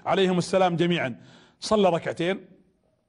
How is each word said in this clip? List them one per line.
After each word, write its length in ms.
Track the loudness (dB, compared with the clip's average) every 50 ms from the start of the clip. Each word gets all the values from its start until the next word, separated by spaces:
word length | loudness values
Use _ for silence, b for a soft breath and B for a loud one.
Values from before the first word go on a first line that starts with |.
| B
عليهم 320 | -2 0 2 2 2 2 0
السلام 380 | 0 0 2 2 2 2 2
جميعًا. 440 | 2 0 0 0 0 -2 -4 -6 b b b b b b b b b
صلى 280 | -4 -2 0 2 4 2
ركعتين 580 | 2 0 -2 -6 -6 -4 -4 -4 -4 -6 -8 -16 -20 _ _ _ _ _ _ _ _ _ _